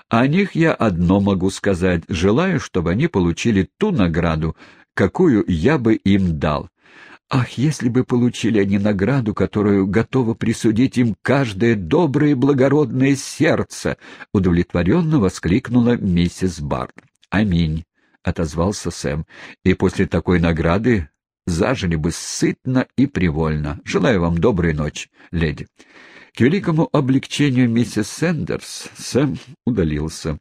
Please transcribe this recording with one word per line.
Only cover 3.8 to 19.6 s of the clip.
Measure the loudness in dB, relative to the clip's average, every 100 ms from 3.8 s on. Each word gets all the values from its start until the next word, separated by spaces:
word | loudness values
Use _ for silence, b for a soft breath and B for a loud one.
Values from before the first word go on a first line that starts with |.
| -2
награду, | 0 0 0 0 0 -4 B B B B
какую | -2 0 2 4 4 2
я | 0 2 2
бы | 2
им | 2 2 2 2 0
дал». | -2 -2 -6 _ B B B B _
«Ах, | -2 -2 -2
если | -2 0 0
бы | 0
получили | 0 0 0 0 0 0
они | 2 0
награду, | 0 0 0 0 -2
которую | -2 -2 0 2 2 2
готово | 0 0 0 -2
присудить | -2 -4 0 0 2 0 0
им | 0 -2
каждое | 0 0 0 0 0 0
доброе | 0 2 2 2 2
и |
благородное | 2 2 4 2 2 0 0 0 0
сердце!» | -4 -2 0 0 -4 -6 -6 -6 B B B
удовлетворенно | 0 2 2 0 0 2 2 2 2
воскликнула | 0 0 0 0 2 2 2 2
миссис | 0 0 0 -2 -4 -4
Барт. | -6 -6 -6 -12 -20 _ _
«Аминь», | -2 0 2 0 -2 -8 _ _ _
отозвался | -6 -4 -4 -2 -2 -4 -8
Сэм, | -6 -6 -6 -8 B B B